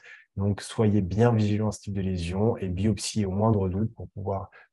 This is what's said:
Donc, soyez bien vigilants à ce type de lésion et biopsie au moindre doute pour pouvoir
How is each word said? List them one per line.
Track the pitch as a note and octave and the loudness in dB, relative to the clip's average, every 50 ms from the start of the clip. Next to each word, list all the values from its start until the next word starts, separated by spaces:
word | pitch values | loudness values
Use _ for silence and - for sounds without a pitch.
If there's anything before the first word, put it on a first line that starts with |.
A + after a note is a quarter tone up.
| - - - - _ _ - | -18 -20 -20 -20 _ _ -6
Donc, | G2 G2 G2+ G2 - | -2 0 0 0 -2
soyez | - - - - A2 G#2 G2+ G#2 | -4 -8 -2 2 2 4 4 2
bien | F#2 F2 F#2+ G#2+ A#2+ A#2+ A#2 | 2 2 2 4 4 4 4
vigilants | G#2+ G#2 G#2 G#2+ G#2 G#2+ G#2+ | 4 2 2 0 0 0 -2
à | |
ce | G#2 - | -4 -6
type | - G2+ F#2+ | -8 -8 -6
de | G2+ | -4
lésion | F#2 F#2+ F#2 F2 E2+ E2+ F#2 G2 G#2+ A#2 - | -2 -2 -2 -2 -4 -4 -2 0 0 0 0
et | - G2 | -2 -4
biopsie | F#2 F2+ F2+ G2+ A2 G#2 - - - - A2 G2+ | -4 -2 0 0 0 0 0 -4 -6 -2 -2 -2
au | F#2 | -2
moindre | F#2 G2+ A2 A2+ A2 G2+ F#2+ F#2 | 0 2 4 4 4 4 2 0
doute | F2+ G2 A2 A#2 - | 0 -2 -2 -4 -4
pour | - F2+ E2 | -8 -16 -14
pouvoir | - G2+ F#2+ G2+ G2 F#2+ - - _ - - _ | -12 -8 -6 -6 -6 -6 -8 -12 _ -20 -20 _